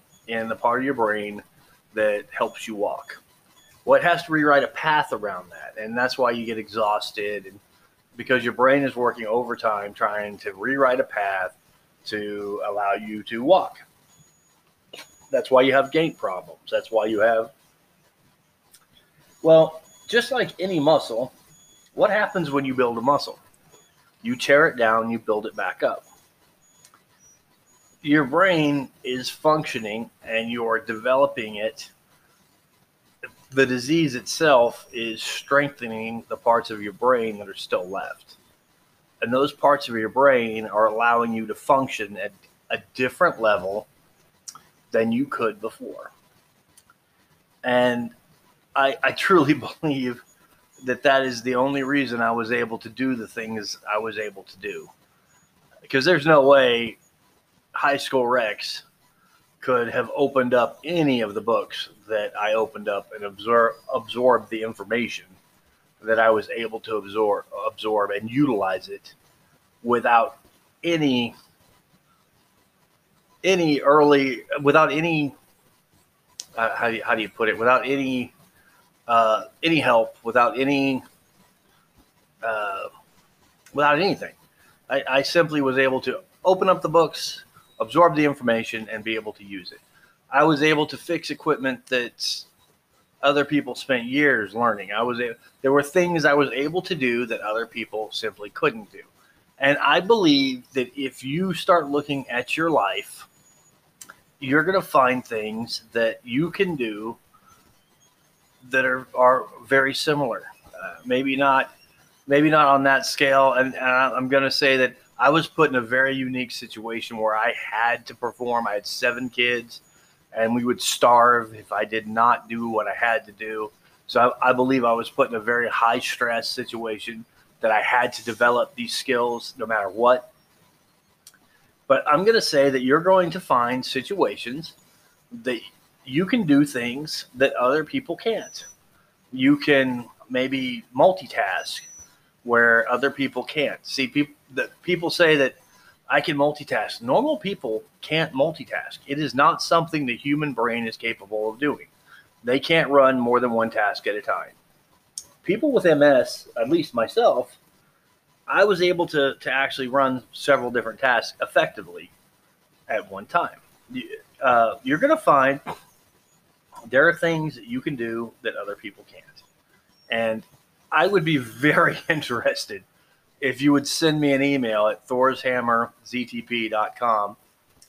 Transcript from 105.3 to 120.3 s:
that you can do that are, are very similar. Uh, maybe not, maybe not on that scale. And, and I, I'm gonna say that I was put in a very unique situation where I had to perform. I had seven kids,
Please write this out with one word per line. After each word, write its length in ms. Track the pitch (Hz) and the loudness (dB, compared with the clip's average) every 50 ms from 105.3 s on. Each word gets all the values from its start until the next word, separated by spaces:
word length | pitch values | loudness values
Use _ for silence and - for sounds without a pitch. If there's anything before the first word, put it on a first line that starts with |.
| 117 107 107 107 110 110 117 - - - - _ - | -6 -6 -6 -6 -8 -8 -8 -8 -10 -12 -12 _ -4
that 280 | 117 117 113 - - _ | -2 -2 -2 -2 -6 _
you 260 | 123 117 135 165 170 | -6 -4 -2 -2 -2
can 240 | 165 - 196 180 165 | -2 -2 -4 -2 -2
do 420 | 139 120 110 104 104 110 113 117 _ _ _ _ _ _ _ _ _ _ _ _ _ _ _ _ _ _ _ _ _ _ _ _ _ _ _ _ _ _ 123 | -4 -4 -6 -6 -8 -10 -12 -12 _ _ _ _ _ _ _ _ _ _ _ _ _ _ _ _ _ _ _ _ _ _ _ _ _ _ _ _ _ _ -4
that 140 | 127 131 127 | -2 -2 0
are, 220 | 131 127 131 127 _ - | 0 -2 -4 -6 _ 0
are 320 | 123 127 123 131 127 - - - - 117 | 4 4 6 6 4 0 -6 -14 -18 -6
very 280 | 113 135 135 135 135 135 | 0 2 2 2 2 -2
similar. 500 | - - 156 147 147 143 120 104 92 - - - _ _ | -4 -2 -2 0 0 0 -2 -4 -6 -10 -14 -20 _ _
Uh, 300 | - - - 92 92 - - - | -20 -20 -16 -16 -16 -16 -14 -6
maybe 320 | 123 127 127 135 139 135 | -2 -2 0 0 0 0
not, 400 | 131 139 139 131 131 131 - - _ _ _ _ _ _ _ _ _ _ | 2 4 4 4 4 2 0 -6 _ _ _ _ _ _ _ _ _ _
maybe 240 | - 139 147 151 156 | 0 2 4 4 6
not 160 | 156 151 147 | 6 6 6
on 160 | 139 139 135 135 | 6 6 6 6
that 220 | 139 135 131 - | 4 4 2 0
scale. 460 | - - - 147 135 135 135 135 135 123 | -2 -2 0 2 4 6 6 6 6 4
And, 220 | 127 131 131 127 | 2 0 0 -2
and 100 | 127 131 | -4 -2
I, 260 | 127 127 127 131 131 | 0 2 2 2 2
I'm 180 | 113 127 131 127 | 0 -2 -2 2
gonna 220 | 135 135 135 131 | 2 2 2 2
say 260 | - - 147 139 135 131 | 0 2 2 4 4 4
that 180 | 127 123 - _ _ _ _ - | 2 0 -2 _ _ _ _ 2
I 100 | 123 135 | 2 4
was 180 | 151 165 156 | 4 4 0
put 240 | - - - 156 139 | -2 0 2 2 2
in 60 | 131 | 2
a 40 | 127 | 0
very 360 | 117 110 123 131 135 135 135 | -2 0 0 0 2 0 0
unique 340 | 135 131 127 127 127 123 113 | -2 -4 -4 -4 -6 -6 -6
situation 640 | - - 123 107 - 110 107 113 113 113 107 - 117 113 | -10 -14 -14 -14 -16 -12 -10 -8 -8 -8 -8 -10 -8 -4
where 180 | 110 110 107 | -2 0 0
I 160 | 107 113 120 113 | 0 0 -2 -2
had 520 | - - - 107 107 117 120 120 120 120 | -4 -10 -8 -4 -2 0 0 0 -2 -6
to 80 | - 123 | -14 -16
perform. 500 | - 123 117 - - 127 120 120 117 113 | -8 -8 -8 -8 -6 -6 -2 -2 -2 -2
I 60 | 104 104 | -2 -4
had 140 | 104 101 | -6 -6
seven 420 | - - - 123 123 120 123 127 123 | -8 -10 -4 -4 -4 -2 -2 -8 -8
kids, 520 | - 127 120 123 123 117 117 120 - - _ _ _ _ _ _ _ _ _ _ | -4 -2 -2 0 0 -4 -6 -10 -20 -20 _ _ _ _ _ _ _ _ _ _